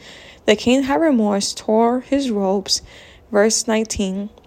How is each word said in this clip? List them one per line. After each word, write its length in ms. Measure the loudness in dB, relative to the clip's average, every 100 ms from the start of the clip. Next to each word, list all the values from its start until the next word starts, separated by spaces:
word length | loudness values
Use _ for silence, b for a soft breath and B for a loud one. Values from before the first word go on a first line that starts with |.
| B B B B 0
The 100 | 0
king 280 | 2 2
had 180 | 2 0
remorse, 500 | 2 2 2 0 -4
tore 480 | -6 -2 2 2 0
his 300 | -2 -2 -2
robes. 500 | -2 0 -2 -2 -6 B B B B _
Verse 360 | 2 2 0 -2
nineteen, 640 | -2 -2 -4 -4 -4 -10 -14